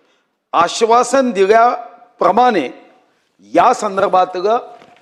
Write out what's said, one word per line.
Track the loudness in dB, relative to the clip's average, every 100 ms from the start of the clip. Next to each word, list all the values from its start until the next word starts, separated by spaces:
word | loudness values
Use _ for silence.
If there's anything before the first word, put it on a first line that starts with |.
| _ _ _ _ _
आश्वासन | -2 -2 0 0 2 2 0 0
दिल्याप्रमाणे | 0 2 4 2 -2 -12 -20 _ -4 0 2 2 0 -6 -12 -20 _ _ _ _ _ -4
या | 2 2
संदर्भातलं | 0 -4 -4 -2 0 -2 -4 -4 -4 -6 -20 -20 _